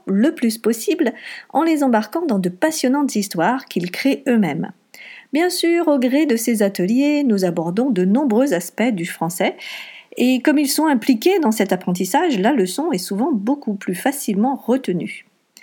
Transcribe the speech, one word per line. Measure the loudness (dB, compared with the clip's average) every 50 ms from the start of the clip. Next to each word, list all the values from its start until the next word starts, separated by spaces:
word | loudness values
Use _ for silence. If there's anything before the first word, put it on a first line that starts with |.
| _
le | -2 2 2 2 2 2
plus | 0 -2 -2 -2
possible | 0 -2 -2 -2 0 -2 -2 0 0 0 -2 -2 -4 -14 -18 -18 -18 -20 _
en | -2 0 2
les | 2 2 2 2
embarquant | 2 2 2 0 -2 -6 -4 -2
dans | 0 0 0
de | 0
passionnantes | -2 -2 -2 -2 -2 0 0 0 0 0 0 0 0 -2
histoires | -4 -4 -4 -2 0 0 0 0 -2 -6
qu'ils | -6 -4 -4 -4 -4
créent | -8 -2 0 0 0 0 0 0
eux-mêmes. | 2 2 2 0 -2 -4 -6 -8 -10 _ _ _ -20 -20 -20 -20 -20 -20 -12 _ 0
Bien | 0 0 0
sûr, | 0 0 0 2 2 2 2 2
au | 2 2
gré | 2 2 2 2 2
de | 2 0
ces | 0 0 0 2 2 2
ateliers, | 0 0 -2 0 2 2 2 2 2 2 2 2
nous | 2 2 2 2
abordons | 0 0 -2 -4 -2 -2 0 0 0
de | 0 2 2
nombreux | 2 2 2 2 2 2 2 2 2 0
aspects | -2 -4 -6 -4 -2
du | 0 0 0 -2 -4
français | -8 -6 -6 -6 -6 -2 -2 -2 -2 -2 -6 -14 -16 -16 -16 -16 -18 -20 -20 -20 _ -4
et | 0 2 2 2 2
comme | 2 2 2 2
ils | 2 0
sont | 0 0 2
impliqués | 2 2 2 2 2 0 2 2 2 2 4
dans | 2 0
cet | 2 0 0 0 0
apprentissage, | -2 0 -4 -2 -2 -2 0 0 2 2 2 0 2
la | 2 2 2
leçon | 2 0 0 -2 -4 -2 -2 -2
est | -4
souvent | -4 -6 -4 -2 0 0 0
beaucoup | -2 0 -2 -2 -2 -2 -6 -6
plus | -4 -4 -6 -6
facilement | -2 -2 -4 -4 -2 -4 -2 0 0 0 0 0
retenue. | -2 -2 -2 -2 0 0 -4 -4 -4 -4 -6 -10 -14 -20 _ _ _ _ _ _ -20